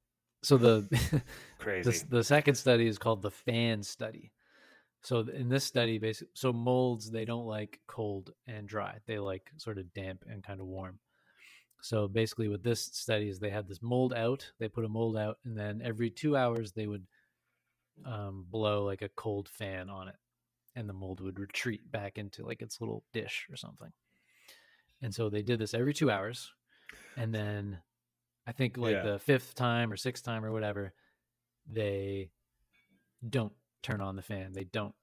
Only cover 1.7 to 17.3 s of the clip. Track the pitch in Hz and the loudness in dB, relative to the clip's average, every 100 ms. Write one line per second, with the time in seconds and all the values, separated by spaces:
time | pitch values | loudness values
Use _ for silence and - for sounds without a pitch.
1.7 | 92 90 113 - 120 113 147 147 131 - | 0 2 2 2 2 6 6 6 4 6
2.7 | 120 117 107 120 110 101 - - 117 117 | 6 6 2 2 2 0 -6 0 2 2
3.7 | 110 101 - 110 113 - _ _ _ - | 0 -4 -8 -8 -10 -18 _ _ _ -20
4.7 | - _ _ - 123 113 139 123 135 - | -20 _ _ 0 0 0 -2 2 2 2
5.7 | 135 117 110 110 110 - - 131 120 117 | 2 2 2 0 -4 -8 -2 0 2 4
6.7 | 127 127 117 107 113 110 117 117 107 107 | 4 4 2 -4 -6 -4 -4 -4 -6 -6
7.7 | - - - 107 98 92 - - 110 101 | -10 -14 -6 -4 -4 -8 -18 -14 -12 -6
8.7 | 107 98 107 - 107 101 95 - - - | -6 -6 -8 -6 -4 -2 -6 -8 -14 -8
9.7 | 101 90 - 95 95 - 107 95 98 95 | -8 -8 -8 -8 -8 -10 -12 -10 -10 -8
10.7 | 95 95 95 _ _ _ _ - - _ | -8 -8 -12 _ _ _ _ -20 -20 _
11.7 | _ - 113 104 110 113 - 110 104 117 | _ -2 0 2 2 2 0 -2 0 2
12.7 | 113 - - - 110 104 95 104 101 101 | 2 0 -6 0 0 0 -2 -4 -4 -6
13.7 | 95 117 123 127 120 113 135 - - 110 | -8 0 2 4 2 0 0 -4 -8 -6
14.7 | - 113 110 113 110 107 110 123 107 104 | -4 -2 0 0 0 -2 -4 -8 -6 -4
15.7 | 104 120 110 117 - 156 143 123 117 107 | -4 -4 -2 -2 0 2 4 4 2 -4
16.7 | 110 107 101 92 _ _ | -4 -4 -4 -8 _ _